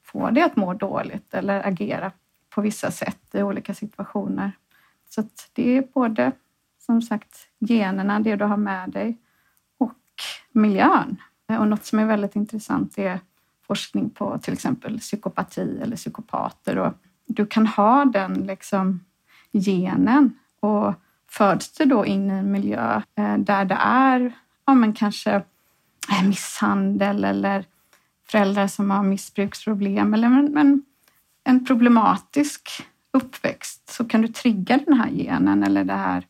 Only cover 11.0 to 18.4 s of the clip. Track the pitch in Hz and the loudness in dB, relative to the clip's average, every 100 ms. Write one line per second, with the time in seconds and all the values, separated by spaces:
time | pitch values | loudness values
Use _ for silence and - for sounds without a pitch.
11 | - - - _ - 226 214 208 - 214 | 0 -10 -14 _ -6 -2 0 -2 -2 -2
12 | 220 214 202 208 214 214 - - 196 - | 0 0 -2 -4 -6 -8 -6 -4 -4 -4
13 | 196 185 _ _ _ _ - 208 - 202 | -6 -6 _ _ _ _ -8 -6 -4 -6
14 | 208 - 202 - - - - 247 - 220 | -6 -6 -6 -6 -6 -6 -4 -4 -6 -10
15 | - 208 190 - 185 - 185 - - 233 | -8 -8 -6 -6 -8 -6 -6 -6 -8 -8
16 | - - - - - - - 190 180 - | -10 -14 -10 -6 -6 -8 -6 -2 -4 -6
17 | _ _ - - 208 220 220 214 202 269 | _ _ -10 -4 -2 2 0 2 4 4
18 | 277 208 185 190 | 4 2 -2 -4